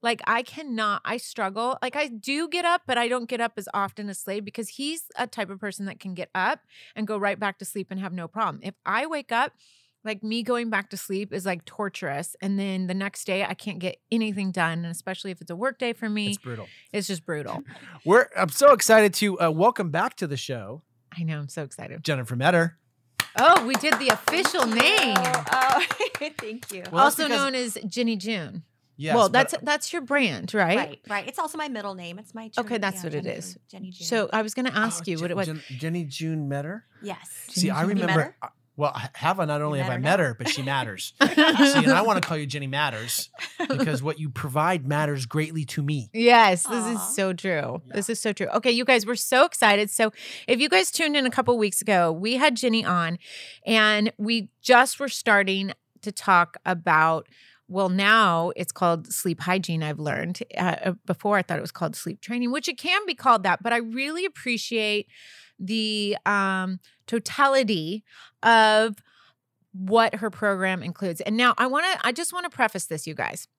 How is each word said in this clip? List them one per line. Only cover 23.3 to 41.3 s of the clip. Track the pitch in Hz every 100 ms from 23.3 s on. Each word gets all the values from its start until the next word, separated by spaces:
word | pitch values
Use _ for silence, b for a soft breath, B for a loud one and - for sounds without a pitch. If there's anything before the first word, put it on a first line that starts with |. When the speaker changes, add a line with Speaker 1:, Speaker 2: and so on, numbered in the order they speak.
| -
Speaker 1:
Oh, | 277 359 233
we | 254
did | 302 214
the | 269
official | 220 - 320 359 370
Speaker 3:
Thank | 240 226
you. | 285 415 277
Speaker 1:
name. | 196 180 - -
Speaker 3:
Oh, | 262 262 262 349 -
<laughs> | - - 302 302
thank | 214 233 -
you. | 190 180
Speaker 2:
Well, | 165 277
that's | 285
Speaker 1:
Also |
Speaker 2:
because | 302 254
Speaker 1:
known | 277 262
as | 247 - 208
Jenny | 226 233 220
June. | 196 214 151 190 - _ _ -
Speaker 2:
Yes, | 151 190
Speaker 1:
Well, | 202
Speaker 2:
but | 240 262
Speaker 1:
that's, | -
that's | 262 294 -
your | 339
brand, | 262 285 233 117 - 214
right? | 175 208
Speaker 3:
Right, | 269 - -
right. | 208 226
It's | -
also | 320 320
my | 302
middle | 233 202 190
name. | 170 180
It's | 214 220
my | 220 -
Speaker 1:
Okay, | 214 233
Speaker 3:
June-, |
Speaker 1:
that's | 196 190
Speaker 3:
yeah, |
Speaker 1:
what | 170
it | 151
Speaker 3:
Jenny | - -
Speaker 1:
is. | -
Speaker 3:
June, | - _
Jenny | 196 185
June. | 180 170
Speaker 1:
So | 233 208
I | 220
was | 214 233
gonna | 254
ask | 208 226 - 170
Speaker 2:
Oh, |
Speaker 1:
you | 165
what | 170
Speaker 2:
Jen-, |
Speaker 1:
it | 175
was. | 180
Speaker 2:
Jen-, | 156 - 127
Jenny | 160 170 156
June | 131 160 156 143
Metter? | 139 147 208 _ _
Speaker 3:
Yes. | 208 180 - - -
Speaker 2:
See, | - 180
Speaker 1:
Jenny |
Speaker 2:
I | 147
Speaker 1:
June | 175
Speaker 2:
remember, | 196 - 156
Speaker 3:
Metter? | 302 -
Speaker 2:
uh, | - _ _ -
well, | 147 -
I, | 127
haven't, | - 156 190 156
I | 147
don't | 151
know | 143
if | 127
I | 123
Speaker 3:
Metter |
Speaker 2:
met | 135 185
Speaker 3:
now. |
Speaker 2:
her, | 147 113
but | 120
she | -
matters. | 135 139 120 95 - _
Speaker 1:
<laughs> |
Speaker 2:
See, | 285